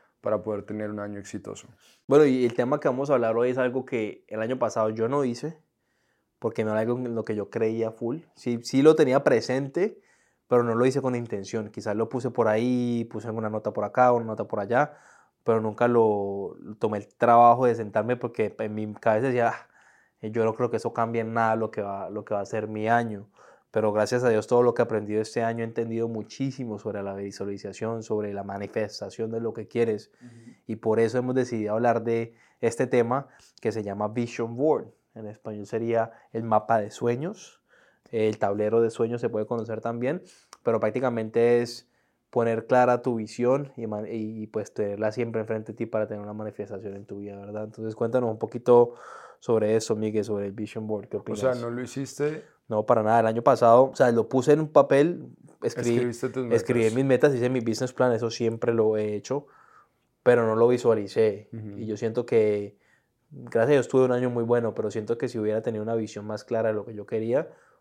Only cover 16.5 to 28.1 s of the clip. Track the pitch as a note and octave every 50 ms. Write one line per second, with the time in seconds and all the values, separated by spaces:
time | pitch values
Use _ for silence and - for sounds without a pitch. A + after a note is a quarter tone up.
16.5 | - E2 - - G#2+ - A#2 G#2 G#2 G2+ G#2 - _ - A#2 A#2+ A#2 A#2+ A#2+ A#2+
17.5 | A#2+ B2 B2+ A#2+ A2+ A2+ G#2+ G2+ - A2 A2 A#2+ B2 A#2+ C3 A#2 - - G#2+ F#2+
18.5 | - - A2 G#2+ G#2+ G#2+ G#2+ G#2+ G#2+ - - A2+ G#2+ G#2+ C3 C3+ B2 B2 A#2 A2+
19.5 | - - - _ _ _ _ _ _ _ _ _ _ _ A2+ G#2+ A2 A#2 A2 A2
20.5 | A2 - B2 A#2+ A2+ G#2+ - A#2 - A#2 A2+ A#2 A#2 A#2 A2+ A2+ A2+ A#2 A2+ A2
21.5 | A2 A2+ A2 G#2+ - A2 G2+ G2+ G2 G2 F#2 F2+ G#2 G#2+ G#2 - G#2+ G2+ G2+ -
22.5 | A2+ A2 G#2+ G#2+ G#2+ G#2+ G#2+ A2+ A#2 A#2+ A#2 A2 G#2 G2 G#2 - _ _ - -
23.5 | - _ _ _ - A2 G#2+ G#2+ G#2 G#2+ G#2+ - B2 B2 B2+ A#2+ A2 G#2+ G#2 -
24.5 | B2 A#2+ B2 A#2+ A#2 - A2+ G#2+ A2+ G#2 G#2 G#2 G#2+ G#2+ G#2+ - - A#2+ A2+ A2+
25.5 | A#2 A#2 A2+ A2+ A2+ A#2 A#2 A2+ A2+ A2+ A#2 A2+ A2+ G#2+ G#2 - - - C3+ C3+
26.5 | - C3+ B2 A2+ G#2 G2 - G#2+ G#2 G2+ G2 G2 G2 G2 G2+ G2 - - G2+ G2+
27.5 | G2+ G2+ - G2 F#2+ - A2+ A2+ A#2 A2+ A2 -